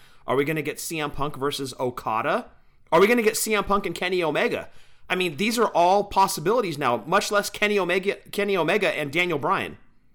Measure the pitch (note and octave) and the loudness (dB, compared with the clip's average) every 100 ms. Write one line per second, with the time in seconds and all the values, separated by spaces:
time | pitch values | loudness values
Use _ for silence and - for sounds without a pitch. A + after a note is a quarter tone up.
0 | - - - B2+ C#3+ D#3 D3 - - E3 | -20 -18 -4 0 0 -2 -4 -6 -8 -6
1 | D3 - C#3+ C3+ C#3 C#3 C3+ - B2+ B2 | -6 -4 -4 -2 -4 -4 -8 -4 -6 -4
2 | B2 A2 C3+ G#3+ - - - _ - E3 | -4 -2 -2 -2 -4 -20 -20 _ 2 4
3 | G3+ A#3+ G#3+ - A3 G#3+ G3 G3+ G3+ E3+ | 6 4 2 0 0 0 2 0 0 -4
4 | F3+ F#3 D#3+ D3 A#3 A#2+ - - - - | -2 0 0 0 0 -2 -8 -16 -20 -20
5 | - F3+ F3+ C#3+ G#3 A#3 G#3 D#3+ F3 G3+ | -6 -2 -2 0 -2 2 2 4 4 4
6 | G3+ G3 F#3+ - D#3+ B3 G3 C#3+ B2+ A#2+ | 2 2 2 2 0 0 0 -2 0 0
7 | C#3+ G3 - G3+ G3+ - G#3 G#3 F3 F#3 | 2 0 2 0 -2 -2 0 2 2 0
8 | F#3+ - - - G3+ G3 D#3+ G3+ F3+ C3+ | 0 -6 -8 -4 0 0 2 2 0 0
9 | D3 D#3 F3+ D3 D3+ F#3 F2 - - _ | -2 0 0 0 0 -2 -2 -10 -20 _
10 | _ | _